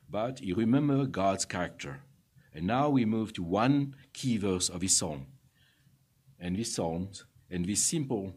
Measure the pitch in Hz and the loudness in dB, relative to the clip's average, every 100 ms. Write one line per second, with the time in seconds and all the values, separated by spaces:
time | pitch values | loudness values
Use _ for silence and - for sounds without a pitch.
0 | - 95 117 131 110 90 113 135 147 139 | -10 -4 -4 -4 -4 2 4 4 4 2
1 | 131 92 98 95 - 92 85 - 71 69 | 0 0 2 2 -2 -4 -4 -6 -12 -12
2 | - _ _ _ - 76 87 120 147 135 | -16 _ _ _ -18 -6 0 2 4 2
3 | 110 110 107 - 85 95 120 143 139 - | 2 0 -2 -4 0 4 4 4 2 -6
4 | - - 131 113 98 92 - 87 95 - | -18 -6 -2 0 2 0 0 -2 0 2
5 | 90 73 67 - _ _ _ _ _ _ | 0 -6 -12 -18 _ _ _ _ _ _
6 | _ _ _ - 87 92 117 - 85 85 | _ _ _ -10 -4 -2 -2 -2 -2 -2
7 | 95 - - _ - 90 87 101 - 170 | -6 -10 -20 _ -8 -4 0 2 2 0
8 | 135 117 95 | 0 -2 -4